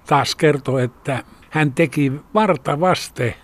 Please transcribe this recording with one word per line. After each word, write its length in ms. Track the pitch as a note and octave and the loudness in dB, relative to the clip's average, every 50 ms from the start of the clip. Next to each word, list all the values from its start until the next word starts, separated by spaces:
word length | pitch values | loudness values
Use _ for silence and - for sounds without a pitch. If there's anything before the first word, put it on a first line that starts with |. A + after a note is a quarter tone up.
| _ | _
taas 280 | - D3+ C#3+ B2 - - | 0 0 0 2 0 -2
kertoi, 480 | - E3+ D3+ D3 C#3 - - B2+ C3+ B2+ | 2 2 2 2 2 0 -2 -2 0 -2
että 400 | B2 - _ - - C3+ A#2 - - - - - - | -2 -6 _ -6 -6 -6 -6 -6 -12 -20 -20 -14 -6
hän 240 | - D#3+ D#3 D3 B2+ | -2 0 0 0 2
teki 380 | - E3 C#3+ - D#3 C#3+ C3+ C3 D3 - _ - | 0 0 0 0 0 0 0 -2 -4 -8 _ 0
varta 460 | G#3+ A3 G3+ F3 D3 - - D3 C#3+ | 2 2 2 0 0 -2 -4 -2 0
vasten 560 | E3+ F#3 E3+ - - - - - C3 A#2 F#2+ - | 0 0 0 0 -4 -8 -6 -4 -4 -4 -4 -6